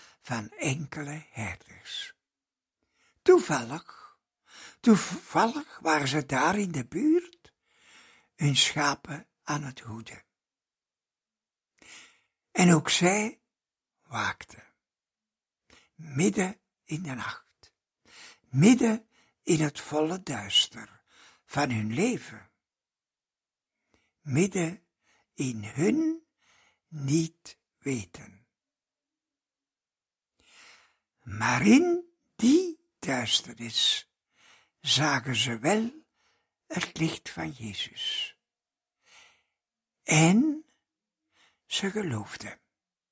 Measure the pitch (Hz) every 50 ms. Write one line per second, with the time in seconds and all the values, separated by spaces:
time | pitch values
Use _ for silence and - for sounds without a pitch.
0 | - - _ _ - - 123 113 107 - - 427 302 139 131 160 147 - - 156
1 | 147 143 147 160 156 _ - 120 107 95 90 - - - - - - - - -
2 | - - - _ _ _ _ _ _ _ _ _ _ _ _ _ _ _ _ _
3 | _ _ _ _ - - 370 349 - - 156 - 117 113 139 170 - - - -
4 | - - _ _ _ _ _ _ _ _ - - - - - _ - 233 214 175
5 | - - 185 - - - - 160 202 226 254 302 302 - - - - 165 156 151
6 | 143 131 135 156 135 - - 151 143 165 190 208 202 180 160 139 120 - - 175
7 | 269 311 320 349 349 - - _ - - _ _ _ _ _ _ _ - - -
8 | - - _ _ _ _ _ - 156 147 135 127 - - - 151 147 143 139 -
9 | - - 139 156 - _ _ _ _ - 147 147 147 135 131 - - 113 107 113
10 | 110 - - - - _ _ _ _ _ _ _ _ _ _ _ _ _ _ _
11 | _ _ _ _ _ _ _ _ _ _ _ _ _ _ _ _ - - - -
12 | - - _ _ _ _ _ _ _ _ - - 180 175 170 151 139 - - -
13 | 175 180 196 208 214 233 - _ _ _ _ _ _ _ _ _ _ _ _ _
14 | _ - 127 - - - - - - - - - - _ _ _ _ _ _ _
15 | _ _ _ _ _ _ _ _ _ _ _ _ _ _ - - _ _ _ -
16 | 160 156 135 131 175 214 196 214 185 185 208 - _ _ _ _ _ - 156 151
17 | 190 - 131 117 98 - - - - _ _ _ - _ _ _ _ _ _ _
18 | _ _ - - - - - _ _ _ - 135 160 226 262 233 247 226 214 233
19 | - _ _ _ _ _ _ _ _ - 175 151 156 147 - - - - 147 151
20 | 156 160 180 190 - - 135 107 101 101 - - - - - - - - - _
21 | _ _ _ - - - - _ _ - - 143 147 131 120 110 107 110 113 139
22 | 202 254 226 156 - - 113 107 - _ _ _ _ _ _ _ _ _ _ _
23 | _ _ _ _ _ _ _ _ _ _ _ _ _ _ _ _ _ _ _ _
24 | _ _ _ _ - 147 123 147 190 196 - 190 170 160 185 - _ _ _ _
25 | _ _ _ _ _ _ _ - 147 127 117 107 104 107 110 123 165 214 254 311
26 | 320 320 330 330 - _ _ _ _ _ _ _ _ _ _ _ _ _ 160 151
27 | 139 135 147 165 160 160 - _ - - - _ _ _ _ _ - 139 135 113
28 | 95 - - - - - - - _ _ _ _ _ _ _ _ _ _ _ _
29 | _ _ _ _ _ _ _ _ _ _ _ _ _ _ _ _ _ _ _ _
30 | _ _ _ _ _ _ _ _ _ _ - - - - - - _ _ _ _
31 | _ _ _ _ - - 98 107 110 117 123 123 131 208 233 285 349 349 349 349
32 | - - _ _ _ _ _ - 220 247 294 349 381 349 311 - _ _ _ _
33 | - - 135 123 117 110 - - - 127 113 110 117 117 - - - - - -
34 | - _ _ _ _ _ _ _ _ - - _ _ _ _ _ - 139 - 127
35 | 151 151 139 131 113 135 123 113 131 131 117 110 113 160 208 220 226 240 - -
36 | - _ _ _ _ _ _ _ _ _ _ _ _ - 330 - - - - -
37 | 160 160 - - - - - 165 160 160 143 123 113 107 95 - - - - -
38 | - - - - - - - _ _ _ _ _ _ _ _ _ _ _ _ _
39 | _ _ - - - - _ _ _ _ _ _ _ _ _ _ _ _ _ _
40 | _ - 160 156 160 170 190 226 285 311 285 311 - _ _ _ _ _ _ _
41 | _ _ _ _ _ _ _ _ _ _ _ _ _ - - - 196 196 185 214
42 | 202 160 120 107 98 - - - - - - - _ _ _ _ _ _ _ _
43 | _ _